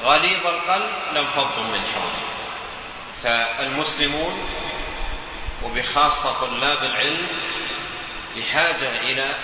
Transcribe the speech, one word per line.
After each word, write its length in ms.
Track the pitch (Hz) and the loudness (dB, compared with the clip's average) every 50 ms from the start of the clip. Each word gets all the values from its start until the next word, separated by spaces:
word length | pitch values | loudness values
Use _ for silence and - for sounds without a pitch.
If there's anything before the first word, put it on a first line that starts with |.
| 117 | 8
غليظ 440 | 123 147 156 170 185 190 180 175 175 | 8 6 8 6 4 2 2 2 0
القلب 440 | 170 175 - 165 185 196 - 147 - - - - - | 0 0 2 2 2 2 2 -2 -2 -4 -4 -2 0
لانفضوا 500 | 147 143 127 - 143 135 120 110 113 110 | 0 0 2 2 0 0 0 0 -2 -2
من 180 | 113 110 101 - - - | -2 -2 -2 -2 -2 -2
حولك. 340 | 107 95 - - - - - - - - - - - - - - - - - - - - - - - - | -2 -2 -2 -4 -4 -6 -6 -6 -6 -6 -8 -8 -8 -8 -10 -10 -10 -12 -12 -12 -12 -12 -12 -12 -2 2
فالمسلمون 1300 | 123 117 117 113 117 - - 139 135 135 147 151 151 - - 143 143 147 151 160 175 185 - - - - - - - - - - - - - - - - - - - - - - - - - - | 2 4 4 4 2 0 -2 -2 -2 0 0 0 0 2 2 0 2 2 0 0 -2 -2 -2 -4 -4 -4 -4 -4 -4 -4 -4 -6 -6 -4 -4 -4 -4 -4 -6 -6 -8 -8 -6 -6 -6 -4 -4 -4
وبخاصة 840 | 120 127 123 117 - - 147 147 147 143 - - 135 120 - 127 123 | -2 -2 0 0 2 4 6 6 6 6 4 2 0 0 0 0 -2
طلاب 360 | 120 120 131 143 147 143 135 | 0 2 2 2 2 2 0
العلم 440 | 127 120 - 127 143 156 170 175 180 170 - - - - - - - - - - - - - - - - - - - - 113 | 0 0 2 2 2 2 0 -2 -2 -4 -4 -4 -4 -4 -4 -4 -4 -6 -6 -6 -8 -8 -8 -10 -8 -10 -10 -10 -8 -8 -6
بحاجة 520 | 113 - - 151 165 170 160 - 139 131 117 117 | -4 2 4 4 4 4 4 2 0 -2 0 0
إلى 340 | 117 123 131 131 135 139 147 147 | 0 0 0 0 0 0 -2 -4